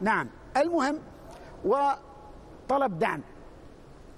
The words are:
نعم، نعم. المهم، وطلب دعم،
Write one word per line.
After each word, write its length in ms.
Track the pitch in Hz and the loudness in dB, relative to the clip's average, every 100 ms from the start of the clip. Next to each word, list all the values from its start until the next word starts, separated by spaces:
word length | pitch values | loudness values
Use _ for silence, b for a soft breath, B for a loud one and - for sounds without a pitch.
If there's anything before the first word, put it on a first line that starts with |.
نعم، 260 | 196 196 143 | 2 2 2
نعم. 0 | - - 262 | -6 -2 2
المهم، 420 | 320 339 262 311 - - - B B B 185 | 4 4 2 0 -6 -18 -18 B B B 2
وطلب 1300 | 269 285 - - - - - - - - 269 262 165 | 4 4 2 -4 -18 -18 -18 -18 -12 2 4 4 2
دعم، 220 | 202 165 - - - - - - - - - | 0 0 -6 -14 -18 -18 -18 -20 -20 -20 -20